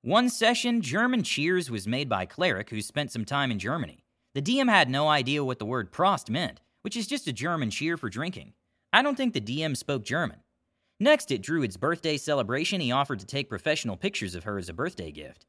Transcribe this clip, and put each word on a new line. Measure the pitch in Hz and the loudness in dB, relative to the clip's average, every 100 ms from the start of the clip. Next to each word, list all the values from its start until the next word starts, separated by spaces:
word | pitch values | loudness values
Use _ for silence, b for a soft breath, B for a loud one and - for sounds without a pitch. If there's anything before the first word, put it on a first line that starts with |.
One | 120 208 247 | 4 4 4
session, | - 226 240 247 233 | 4 2 4 2 0
German | 147 165 240 247 | 0 2 2 2
cheers | - - 156 180 143 | 0 0 2 2 0
was | 110 95 | -4 -2
made | 123 139 | -2 0
by | 101 92 | 0 -2
cleric | - 175 98 110 | 0 0 0 -4
who | 107 | -6
spent | - - 143 | -4 -4 -4
some | 120 | -6
time | 101 143 135 | -4 -2 0
in | 107 | -2
Germany. | 117 160 98 - _ _ _ | -2 -4 -6 -10 _ _ _
The | 139 | -4
D | 143 262 | 0 2
M | 254 | 6
had | 202 131 | 6 6
no | 135 151 | 4 4
idea | 147 127 147 | 2 2 0
what | 135 123 | 0 -2
the | 107 | -2
word | 127 95 | -2 -4
"Prost" | - 185 175 - | 0 2 2 -2
meant, | 131 170 - _ _ | -4 -4 -8 _ _
which | - 233 | -8 -6
is | 202 | -4
just | 285 - | -4 -4
a | |
German | 104 151 165 117 | -4 -2 -2 -2
cheer | 101 156 170 | -2 -2 -2
for | 117 | -4
drinking. | 107 165 185 - _ _ _ _ | -4 -6 -8 -16 _ _ _ _
I | 214 | 4
don't | 285 262 | 4 2
think | 254 | 0
the | 175 | 0
D | 104 139 | -4 -2
M | 156 | -2
spoke | 139 - 139 | -2 -2 -4
German. | 104 143 151 - _ _ _ _ _ _ | 0 -2 -2 -6 _ _ _ _ _ _
Next, | 240 302 - | 4 4 2
at | 113 | -4
Druid's | - 165 123 92 | 0 0 0 0
birthday | 143 165 165 147 | -2 0 -2 -2
celebration, | - 143 107 131 165 196 | 0 0 0 0 0 -2
he | 135 | 0
offered | 127 139 110 | 0 0 -4
to | 92 | -4
take | 139 139 | -6 -4
professional | 104 - 156 120 92 | -4 -2 -2 -2 -4
pictures | 196 - 98 87 | -4 -4 -6 -6
of | |
her | 107 101 | -6 -6
as | 87 | -6
a | |
birthday | 80 160 - 82 | -6 -6 -6 -12
gift. | 73 76 - | -12 -16 -20